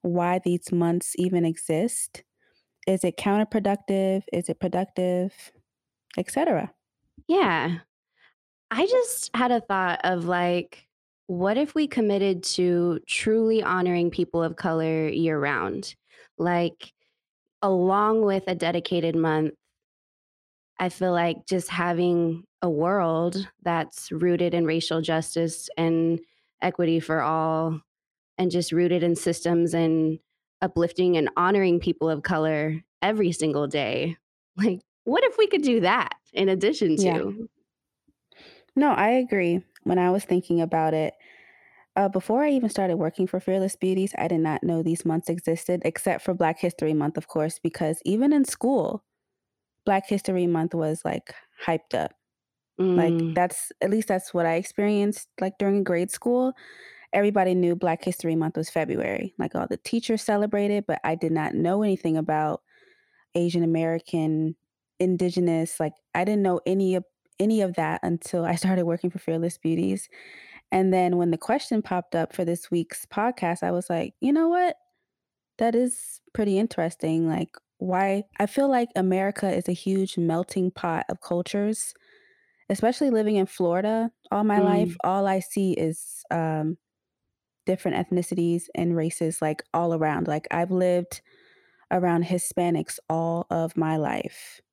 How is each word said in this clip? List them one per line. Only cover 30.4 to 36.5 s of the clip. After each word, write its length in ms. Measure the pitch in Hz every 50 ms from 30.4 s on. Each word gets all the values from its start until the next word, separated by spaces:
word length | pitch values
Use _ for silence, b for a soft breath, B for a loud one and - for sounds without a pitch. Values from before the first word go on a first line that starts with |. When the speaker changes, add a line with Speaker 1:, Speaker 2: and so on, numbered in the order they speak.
| _ _ _ _
Speaker 2:
uplifting 560 | 185 185 - 170 170 170 - - 180 180 175 165
and 100 | 151 - -
honoring 420 | - 175 180 196 202 196 180 170 170
people 300 | 165 175 165 - 160 160
of 140 | 160 156
color 600 | - - 180 156 156 156 156 151 151 156 156 160 - _ _ _
every 280 | - 196 220 214 202 170
single 360 | 165 - 156 156 139 147 147 143
day. 480 | 151 151 139 110 - - 143 170 165 _ _ _ _ _ _ _ _
Like, 240 | 180 202 220 180 185 _ _ _ _ _
what 180 | 233 262 403
if 140 | 523 508 -
we 100 | - 440
could 140 | 403 403 370
do 200 | 294 269 240 226
that 340 | 175 180 214 247 185 - - - _ _
in 160 | _ - 196
addition 480 | 196